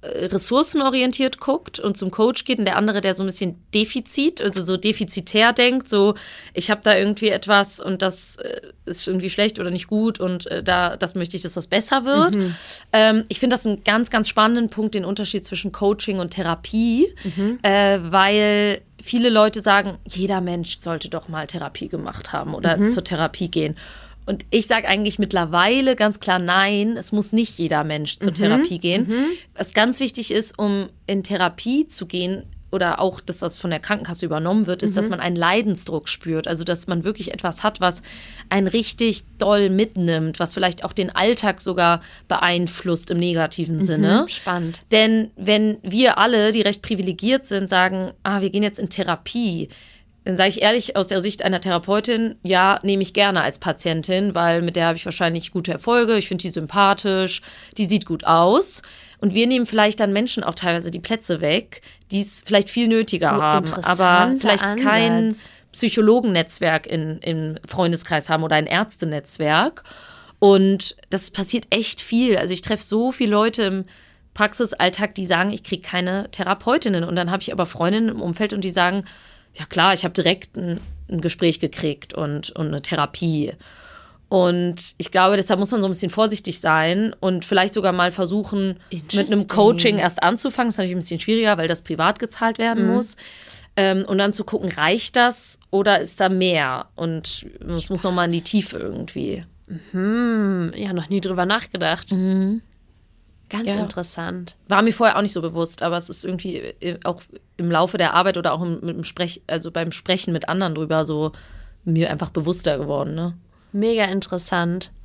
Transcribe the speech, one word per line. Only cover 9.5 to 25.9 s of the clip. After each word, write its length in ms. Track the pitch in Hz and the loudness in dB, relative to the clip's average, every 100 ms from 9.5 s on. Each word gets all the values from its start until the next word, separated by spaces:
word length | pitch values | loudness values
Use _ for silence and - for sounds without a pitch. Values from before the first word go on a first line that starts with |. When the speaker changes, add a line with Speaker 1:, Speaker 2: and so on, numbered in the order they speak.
| 214 | -2
Speaker 1:
oder 100 | 180 | -6
nicht 180 | 175 - | -6 -2
gut 320 | 214 220 220 | 0 0 0
und, 280 | 185 180 - | -4 -4 -6
äh, 160 | 175 | -4
da, 340 | 185 180 175 175 | 0 2 0 -2
das 160 | 175 185 | -6 -4
möchte 220 | 170 175 | -6 -6
ich, 60 | |
dass 100 | 170 | -8
das 140 | 180 170 | -8 -2
besser 360 | 202 214 269 247 | -2 0 0 2
wird. 300 | 285 330 202 | 4 4 2
Speaker 2:
Mhm. 200 | 185 165 - - - | -2 -4 -12 -20 0
Speaker 1:
Ähm, 320 | 220 220 220 220 | 4 6 4 0
ich 100 | - | -2
find 140 | 254 | 0
das 120 | 247 220 | 2 0
einen 180 | 202 | 0
ganz, 260 | - 214 233 | 2 2 2
ganz 180 | 226 214 | 0 0
spannenden 420 | - 214 240 233 | 4 4 4 0
Punkt, 260 | - 214 208 | -2 -4 -2
den 100 | 180 | -4
Unterschied 400 | 202 208 202 - | -4 -4 -6 -6
zwischen 260 | 180 196 | -8 -8
Coaching 480 | - 202 208 - 190 | 0 0 0 -2 -4
und 120 | 175 | -4
Therapie, 760 | 190 165 165 - 220 233 226 370 - | -4 -2 -4 -2 0 2 4 2 0
Speaker 2:
Mhm. 360 | 196 160 202 240 | -8 -2 -2 0
Speaker 1:
äh, 380 | 208 196 202 196 | 2 4 4 2
weil 800 | 170 190 196 208 208 208 208 196 _ - | 2 4 4 4 4 4 2 0 _ -20
viele 280 | - 240 240 | -4 2 4
Leute 320 | 220 214 214 | 6 4 4
sagen, 360 | 214 202 196 180 - | 2 4 2 -8 -12
jeder 340 | 180 196 190 | -4 -2 -2
Mensch 380 | 180 175 170 - | -2 -4 -6 -8
sollte 300 | 175 165 - | -6 -6 -6
doch 180 | 160 - | -10 -8
mal 180 | 160 147 | -10 -8
Therapie 420 | 170 143 - - | -8 -8 -10 -8
gemacht 440 | - 156 - - | -8 -8 -10 -8
haben 200 | - - 156 | -6 -6 -2
oder 220 | 170 165 | 0 2
Speaker 2:
Mhm. 120 | 208 | 2
Speaker 1:
zur 140 | 233 | 0
Therapie 460 | 175 165 160 - 170 | -2 -2 -2 -2 -4
gehen. 260 | 170 151 156 - - - - - | -2 -4 -6 -12 -20 -20 -16 -8
Und 160 | 196 - | -8 0
ich 160 | 233 208 | 0 2
sag 200 | 226 220 | 0 2
eigentlich 300 | 196 208 - | 0 0 -2
mittlerweile 760 | 196 185 165 170 190 262 262 | 0 0 0 2 4 4 2